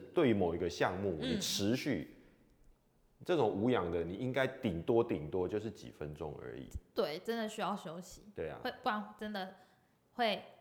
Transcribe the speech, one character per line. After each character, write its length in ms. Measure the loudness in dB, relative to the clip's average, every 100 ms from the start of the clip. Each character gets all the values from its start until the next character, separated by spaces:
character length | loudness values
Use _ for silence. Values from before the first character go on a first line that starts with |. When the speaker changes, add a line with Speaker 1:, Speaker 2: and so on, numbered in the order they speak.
| 0
Speaker 1:
对 160 | 4 6
于 60 | 6
某 180 | 4
一 40 | 2
个 100 | -2
项 260 | 2 0 2
目， 180 | -2 -2
Speaker 2:
嗯。 120 | -2
Speaker 1:
你 80 | -2
持 360 | 0 0 2 2
续 380 | 0 -2 -4 -14 -20 _ _ _ -20 _ _ _ _ _ 2
这 100 | 4
种 140 | 4
无 200 | 4 4
氧 220 | 4 2
的， 120 | 0
你 100 | -2
应 180 | -2 -2
该 140 | 2 0
顶 360 | 0 -2 0
多， 220 | 4 4
顶 260 | 4 0 0
多 180 | 0 0
就 120 | -2
是 120 | -4
几 180 | -8 -14
分 240 | -10 -10
钟 220 | -6 -8 -8
而 140 | -10 -10
已。 100 | -10 -12 -6
Speaker 2:
对， 260 | -2 -2 -4
真 180 | -4 -4
的 100 | -4
需 140 | -4
要 140 | -4 -4
休 240 | -6 -12
息。 220 | -14 -18 -14 -8
Speaker 1:
对 140 | -8
啊。 80 | -6
Speaker 2:
会， 100 | -8 -4
不 60 | -2
然 140 | -2 -6 -10
真 140 | -8
的 160 | -6 -8 -12 -20 _ _ _ _ 0
会， 260 | 2 2 -6 -20